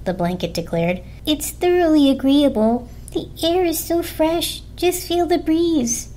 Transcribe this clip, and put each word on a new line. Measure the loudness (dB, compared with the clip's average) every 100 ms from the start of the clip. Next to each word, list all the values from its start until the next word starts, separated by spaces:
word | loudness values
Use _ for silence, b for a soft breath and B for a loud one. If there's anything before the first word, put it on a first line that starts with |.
the | -4
blanket | -2 -2 -2 -4
declared, | -6 -4 -2 0 -2 B B
it's | -4 -2 -2
thoroughly | -2 2 4 4 6 4
agreeable. | 4 4 4 4 4 2 2 -4 B B
The | -8 -8 -4
air | 0 2
is | 0 -2
so | -2 -2
fresh. | -2 0 0 0 -2 -8 -14
Just | -2 0 0 -2
feel | 0
the | 2 0
breeze. | 2 2 2 2 0 -2 -6